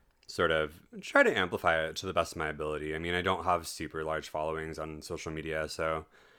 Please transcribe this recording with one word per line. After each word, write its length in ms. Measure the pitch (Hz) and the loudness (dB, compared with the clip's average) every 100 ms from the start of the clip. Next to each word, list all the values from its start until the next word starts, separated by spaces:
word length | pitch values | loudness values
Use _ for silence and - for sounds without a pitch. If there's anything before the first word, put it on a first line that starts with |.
| _ _ - | _ _ -10
sort 240 | - 85 | 2 4
of 300 | 80 76 - - 214 | 4 2 -4 -16 -14
try 200 | - - | 2 6
to 140 | 240 113 | 6 4
amplify 480 | 92 101 87 82 | 0 2 2 4
it 120 | 80 78 | 2 -2
to 100 | 95 | 0
the 80 | |
best 180 | 85 82 | 2 0
of 60 | 85 | 0
my 100 | 78 | -4
ability. 460 | 76 76 76 76 | -2 -2 -2 -2
I 40 | 78 | -2
mean, 160 | 85 | 0
I 60 | 90 | 2
don't 240 | 90 90 | 2 2
have 220 | 87 87 82 | 2 2 0
super 360 | - 78 80 | -8 -6 -4
large 280 | 78 78 76 | -2 -2 -2
followings 480 | 78 78 80 80 78 | -2 -2 -2 -4 -6
on 240 | 78 76 | -6 -8
social 280 | - 82 85 | -8 -6 -6
media, 380 | 78 78 78 78 | -6 -4 -2 -2
so 380 | - 80 80 - - - | -2 -2 -2 -6 -18 -20